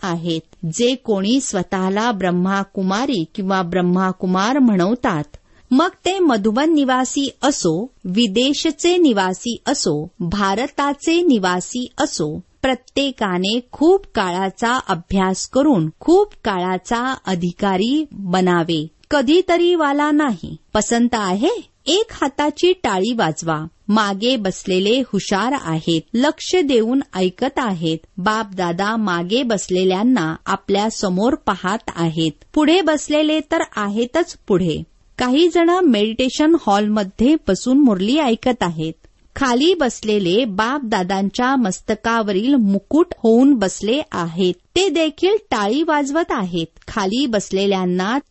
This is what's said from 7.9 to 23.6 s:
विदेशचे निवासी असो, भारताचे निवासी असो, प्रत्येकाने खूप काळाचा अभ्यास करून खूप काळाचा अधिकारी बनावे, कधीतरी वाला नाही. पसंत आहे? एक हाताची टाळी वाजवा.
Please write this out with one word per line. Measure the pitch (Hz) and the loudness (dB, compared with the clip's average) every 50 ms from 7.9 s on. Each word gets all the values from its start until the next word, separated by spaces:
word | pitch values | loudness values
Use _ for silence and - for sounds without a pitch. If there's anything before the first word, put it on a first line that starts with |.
| - _ - | -10 _ -10
विदेशचे | 185 180 220 240 208 185 240 254 277 285 - - 330 - - - 339 359 359 | -4 0 2 2 2 2 2 0 2 0 0 -2 -2 -2 0 0 2 4 4
निवासी | 349 285 226 202 185 185 185 - - 240 226 - - - | 4 4 4 2 0 -2 -4 -4 -6 -8 -8 -6 -4 -4
असो, | 285 - - 202 151 147 156 180 - - | -4 -2 -2 -2 -2 -2 -4 -8 -8 -8
भारताचे | 180 170 190 202 202 196 196 220 254 277 - - 285 285 285 - - 330 330 349 | -6 -4 -2 -2 -2 -2 -2 -2 -4 -4 -4 -4 -2 -2 -4 -2 -2 0 0 2
निवासी | 349 349 254 214 185 180 180 180 - - - 247 247 - - - | 2 2 2 2 2 0 -2 -2 -4 -6 -8 -10 -10 -8 -4 -4
असो, | 285 - - - 165 151 156 175 - _ _ _ | -4 -2 -2 -4 -6 -6 -6 -8 -12 _ _ _
प्रत्येकाने | - 262 262 247 - - _ 277 277 277 254 - 226 196 180 175 185 196 220 247 240 _ | -4 -2 -2 -4 -6 -6 _ -4 -4 -4 -4 -4 -4 -2 -2 -2 -2 -2 -2 -4 -6 _
खूप | - - 277 330 381 392 - - - | -4 0 4 4 4 4 0 -2 -4
काळाचा | 226 196 180 175 185 190 190 185 - 240 226 247 254 - - | -4 -2 -2 0 0 -2 -2 -2 -2 -2 -2 -2 -2 -2 -4
अभ्यास | 190 165 - - 190 196 190 190 190 - - - | -4 -6 -4 -2 0 0 0 0 0 -4 -6 -2
करून | - 254 294 311 269 180 156 160 - _ | 0 2 4 4 4 2 2 -2 -4 _
खूप | - - 339 392 415 415 - - - | 0 4 4 4 4 2 -2 -6 -6
काळाचा | 226 196 180 180 185 185 185 - - 233 233 247 262 262 - - | -4 -2 -2 -2 -2 -2 -4 -4 -4 -4 -2 -2 -4 -6 -6 -4
अधिकारी | 185 190 175 175 175 170 - 208 202 190 180 208 233 277 311 311 285 | -4 -2 -2 -2 -4 -4 -2 -2 0 0 0 0 0 0 0 -2 -4
बनावे, | - - 196 180 180 185 185 180 175 175 165 175 170 156 151 160 - _ _ _ | -8 -10 -6 -2 0 2 2 2 2 2 0 0 -2 -4 -4 -6 -10 _ _ _
कधीतरी | 294 285 262 233 311 370 359 - 339 349 349 349 359 | 0 0 2 4 4 4 4 2 2 2 2 2 2
वाला | 330 302 277 277 294 294 302 | 2 0 0 0 0 0 2
नाही. | 294 294 302 269 214 160 - - 160 - _ _ - | 2 2 2 0 -2 -4 -8 -12 -14 -16 _ _ -2
पसंत | 214 202 - 233 233 240 240 - | -2 0 0 0 2 2 0 0
आहे? | 220 208 185 180 202 247 359 480 403 - - _ _ _ | -2 -2 -2 -2 0 0 0 -2 -2 -6 -12 _ _ _
एक | - 320 403 453 - | -2 0 0 0 -2
हाताची | - - 320 269 - - 294 302 294 - - 359 370 - - | -4 -4 -4 -4 -2 -2 -2 -2 -2 0 0 0 2 0 -2
टाळी | 240 202 185 190 226 247 | -2 -2 0 0 -2 0
वाजवा. | 226 202 160 156 - 170 165 160 151 | 0 0 -2 -2 -4 -4 -4 -4 -4